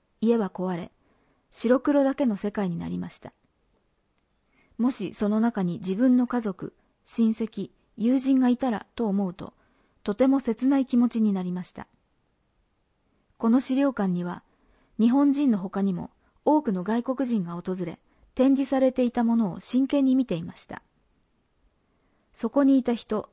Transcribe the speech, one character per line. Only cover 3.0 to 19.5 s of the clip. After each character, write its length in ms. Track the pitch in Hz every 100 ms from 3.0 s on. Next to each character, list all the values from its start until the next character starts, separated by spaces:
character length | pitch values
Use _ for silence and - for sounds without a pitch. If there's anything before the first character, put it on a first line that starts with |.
| 175
し 80 | -
た。 140 | - - _ _ _ _ _ _ _ _ _ _ _ _ _ -
も 140 | 240
し 240 | - 190
そ 140 | - 208
の 100 | 214
中 220 | 233 214
に 160 | 175 170
自 160 | 180
分 220 | 190 262 247
の 100 | 247
家 140 | 247
族、 340 | 220 - - - _ _
親 260 | - - 226
戚、 400 | 220 220 - 190 _ _ -
友 220 | 226 269
人 220 | 262 262
が 80 | 254
い 80 | 247
た 140 | 262
ら 160 | 202 - -
と 100 | 226
思 220 | 196 190
う 60 |
と、 200 | 175 - - _ _ _ _
と 120 | -
て 120 | 202 262
も 140 | 277
切 260 | 240 226 262
な 120 | 277
い 80 | 254
気 100 | 240
持 120 | 240
ち 120 | 233
に 120 | 214
な 100 | 190
り 100 | 180
ま 100 | 180
し 100 | 175
た。 140 | - - _ _ _ _ _ _ _ _ _ _ _ _ _ _ -
こ 120 | 226
の 100 | 254
資 160 | 254 262
料 160 | 277
館 180 | 254 196
に 140 | 175
は、 180 | 175 180 - _ _ _ _ -
日 120 | 233
本 220 | 269 285
人 180 | 277 285
の 80 | 202
他 220 | 190 196
に 120 | 196
も 180 | 175 - _ _ _
多 160 | - 302
く 120 | 269
の 100 | 185
外 200 | 180 233
国 260 | 240 262 254
人 160 | 226
が 80 | 175
訪 240 | 175 180 185
れ、 160 | 165 - _ _ _
展 220 | - 262 269
示 120 | 269
さ 120 | 262
れ 100 | 262
て 140 | 254
い 80 | 247
た 100 | 240
も 140 | 233 233
の 160 | 208